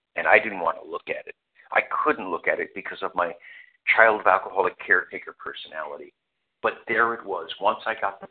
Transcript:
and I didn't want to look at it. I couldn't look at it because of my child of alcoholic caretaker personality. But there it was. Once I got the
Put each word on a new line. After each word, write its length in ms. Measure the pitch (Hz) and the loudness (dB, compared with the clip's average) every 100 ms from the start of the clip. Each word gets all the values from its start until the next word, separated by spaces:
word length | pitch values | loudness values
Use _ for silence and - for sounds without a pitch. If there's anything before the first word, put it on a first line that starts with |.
| _ - | _ -4
and 120 | 80 | 6
I 120 | 107 | 6
didn't 200 | 110 98 | 6 -2
want 180 | 82 78 | -2 -4
to 60 | 78 | -8
look 200 | 82 - | -10 -8
at 180 | - - | -10 -10
it. 80 | - _ _ _ | -20 _ _ _
I 100 | - - - | -10 -6 -2
couldn't 280 | 151 113 92 | -2 -2 -4
look 160 | 85 - | -4 -2
at 120 | 76 | -4
it 100 | 82 | -6
because 240 | 98 - 92 | -10 -12 -10
of 120 | 95 90 | -6 -2
my 180 | 87 - - - - _ - - | -4 -4 -18 -20 -20 _ 0 6
child 260 | 113 107 | 6 6
of 60 | 98 | 4
alcoholic 460 | 95 101 92 90 - - | 4 2 0 0 -2 2
caretaker 500 | 92 - 95 - - | 2 2 -10 -14 -14
personality. 760 | - - - 76 76 73 73 _ _ _ _ _ | -14 -14 -14 -12 -10 -12 -16 _ _ _ _ _
But 160 | 113 - - | -4 -4 -2
there 260 | 110 117 | 2 2
it 100 | 117 | 0
was. 260 | 98 90 82 - | -6 -8 -8 -2
Once 180 | 98 110 113 | 0 0 -4
I 80 | 110 | -4
got 200 | 98 - | -4 -6
the 80 | 98 | -14